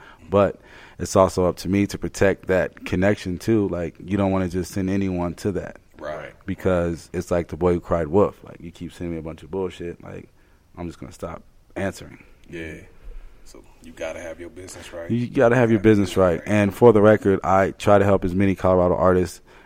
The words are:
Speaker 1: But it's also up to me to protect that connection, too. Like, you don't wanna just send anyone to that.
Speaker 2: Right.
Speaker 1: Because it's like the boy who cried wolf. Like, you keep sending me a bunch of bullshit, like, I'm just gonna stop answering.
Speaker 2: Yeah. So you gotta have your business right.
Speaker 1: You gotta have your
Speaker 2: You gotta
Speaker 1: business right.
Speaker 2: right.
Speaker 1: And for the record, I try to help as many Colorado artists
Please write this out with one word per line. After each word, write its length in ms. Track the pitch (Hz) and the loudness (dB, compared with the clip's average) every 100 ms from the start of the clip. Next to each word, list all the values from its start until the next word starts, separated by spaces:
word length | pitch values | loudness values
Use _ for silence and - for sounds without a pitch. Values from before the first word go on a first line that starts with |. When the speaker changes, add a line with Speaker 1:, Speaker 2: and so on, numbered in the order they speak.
| - - - | -20 -20 -2
Speaker 1:
But 280 | 98 95 - - - - - | 2 2 0 -16 -20 -20 -12
it's 180 | 87 101 | -2 2
also 300 | 92 - 90 | 2 4 -2
up 120 | 82 | -2
to 120 | 87 | -2
me 160 | 98 101 | -2 -2
to 120 | - | -4
protect 480 | 87 - 98 90 - | -8 0 0 0 -2
that 380 | 92 73 - - | -2 -2 -8 -6
connection, 520 | 90 95 104 95 90 | 0 0 0 -4 -8
too. 300 | - 110 98 | -2 0 0
Like, 280 | 87 85 - | -4 -8 -10
you 140 | - 98 | -6 -2
don't 140 | 98 | 0
wanna 180 | 95 90 | 0 -2
just 220 | 90 85 | -6 -6
send 180 | 101 92 | -6 -4
anyone 460 | 98 98 90 87 82 | -2 -2 -4 -6 -6
to 160 | 107 | -6
that. 260 | 87 - - _ - | -6 -8 -16 _ -16
Speaker 2:
Right. 340 | 76 76 71 - - | -12 -12 -14 -16 -12
Speaker 1:
Because 640 | 92 95 90 85 80 - | -6 -2 0 -2 -6 -10
it's 160 | - - | -10 -4
like 200 | 87 82 | -4 -4
the 80 | 80 | -2
boy 160 | 90 | 0
who 60 | 87 | 0
cried 280 | - 85 78 | -2 -4 0
wolf. 360 | 90 92 - | 2 0 -2
Like, 160 | - - | -20 -18
you 120 | 85 | -18
keep 200 | - 85 | -14 -16
sending 200 | - 87 | -10 -10
me 60 | 82 | -8
a 20 | |
bunch 220 | 80 80 | -10 -14
of 80 | 76 | -10
bullshit, 520 | 95 92 - 85 - | -8 -8 -8 -14 -14
like, 260 | - 92 85 _ _ _ _ - | -16 -18 -18 _ _ _ _ -14
I'm 100 | 87 | -12
just 120 | 76 | -12
gonna 120 | 65 | -18
stop 320 | - 87 - - _ _ - | -14 -14 -14 -18 _ _ -8
answering. 480 | 95 - 78 - - - - | -8 -8 -18 -20 -20 -20 -18
Speaker 2:
Yeah. 260 | 85 80 87 92 - - - - - | -14 -14 -14 -18 -20 -16 -16 -16 -20
So 180 | - - - - | -20 -20 -20 -20
you 80 | 82 | -20
gotta 300 | 80 82 80 | -12 -12 -12
have 180 | 85 80 | -14 -14
your 100 | 85 | -16
business 440 | 80 90 85 85 | -18 -18 -18 -18
right. 180 | 85 85 | -14 -6
Speaker 1:
You 160 | 117 120 | -4 -2
gotta 280 | - 120 123 | 2 4 4
have 140 | 117 | 4
your 100 | 113 | 4
Speaker 2:
You 0 | |
gotta 100 | 107 | 6
Speaker 1:
business 260 | 104 98 - | 4 4 2
right. 220 | 92 85 | 2 2
Speaker 2:
right. 80 | - | 0
Speaker 1:
And 260 | 104 104 | 0 2
for 200 | - 120 | 6 6
the 80 | 107 | 8
record, 400 | 104 107 101 95 | 6 6 4 0
I 280 | - 95 95 | 2 2 2
try 260 | - - 101 | 0 4 4
to 60 | 98 | 6
help 180 | 95 | 2
as 100 | 95 | 0
many 220 | 90 98 95 | 0 0 2
Colorado 400 | 92 92 90 85 | 2 4 2 2
artists 460 | 92 92 90 - _ - | 2 2 0 -6 _ -20